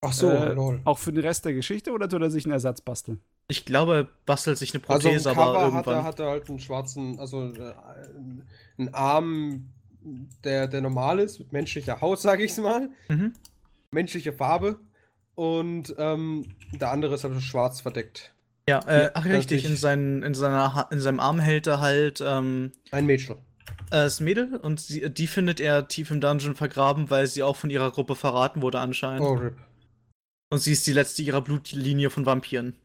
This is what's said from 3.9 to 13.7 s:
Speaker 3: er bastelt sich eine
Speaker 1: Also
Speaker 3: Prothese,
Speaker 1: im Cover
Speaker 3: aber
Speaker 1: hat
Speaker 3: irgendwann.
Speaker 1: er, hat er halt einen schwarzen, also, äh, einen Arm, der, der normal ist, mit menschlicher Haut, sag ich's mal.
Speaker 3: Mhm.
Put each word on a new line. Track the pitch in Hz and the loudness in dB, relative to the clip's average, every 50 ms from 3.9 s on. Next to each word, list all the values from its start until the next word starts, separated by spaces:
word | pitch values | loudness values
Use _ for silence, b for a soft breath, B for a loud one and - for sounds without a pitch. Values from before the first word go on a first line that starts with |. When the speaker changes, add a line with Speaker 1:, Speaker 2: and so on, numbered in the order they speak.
| 170 | 4
Speaker 3:
er | 151 143 143 _ _ _ | 2 2 0 _ _ _
bastelt | - 139 135 - - 147 - | 0 0 2 2 0 0 0
sich | 139 123 - | -2 -6 -6
eine | 147 - - | -6 -2 2
Speaker 1:
Also | 139 147 143 165 | 2 4 6 6
Speaker 3:
Prothese, | 151 151 156 139 | 4 4 4 2
Speaker 1:
im | 127 | 4
Cover | 156 160 127 | 6 6 6
Speaker 3:
aber | - - | 6 4
Speaker 1:
hat | - 139 127 127 120 127 | 4 4 2 2 0 0
Speaker 3:
irgendwann. | - | 0
Speaker 1:
er, | 156 156 | 0 0
hat | 160 160 - | -4 -4 -4
er | 156 147 | -4 -2
halt | 143 147 147 - | -2 -4 -6 -8
einen | 143 131 | -12 -12
schwarzen, | 131 - 135 131 135 131 - 143 135 127 127 127 | -8 -6 -6 -6 -6 -6 -8 -8 -8 -8 -8 -10
also, | 139 135 131 135 131 123 120 | -10 -8 -8 -6 -6 -8 -8
äh, | 113 123 120 - - - - - - - - - - 135 131 127 127 - b b b b b b b | -10 -14 -14 -14 -18 -20 -20 -20 -20 -20 -20 -18 -16 -16 -14 -14 -16 -18 b b b b b b b
einen | 131 127 127 | -8 -6 -4
Arm, | 135 135 135 143 156 156 165 160 156 151 147 143 135 131 131 - - _ - _ - - 156 139 127 135 135 - _ - | -2 2 4 4 2 2 0 -2 -4 -4 -4 -6 -8 -10 -14 -20 -20 _ -20 _ -20 -18 -16 -16 -16 -16 -18 -20 _ -4
der, | 143 135 135 135 131 | -2 0 0 0 0
der | 131 139 | -2 -2
normal | 135 135 131 127 127 139 165 190 | -2 -2 -2 0 0 0 2 2
ist, | 202 208 - - | 0 0 -2 -12
mit | - - - | -16 -8 -4
menschlicher | 143 139 127 - 151 131 131 120 - | -4 -4 -4 -6 -8 -6 -6 -6 -2
Haut, | - 165 190 190 | 0 0 0 2
sag | - 208 196 190 | 4 4 4 4
ich's | 208 220 180 - | 2 -2 -2 -2
mal. | 214 202 226 240 269 269 269 B B B | -2 0 0 0 -2 -4 -10 B B B
Speaker 3:
Mhm. | 156 151 190 220 240 - _ - _ _ _ _ | 0 0 0 -2 -4 -8 _ -20 _ _ _ _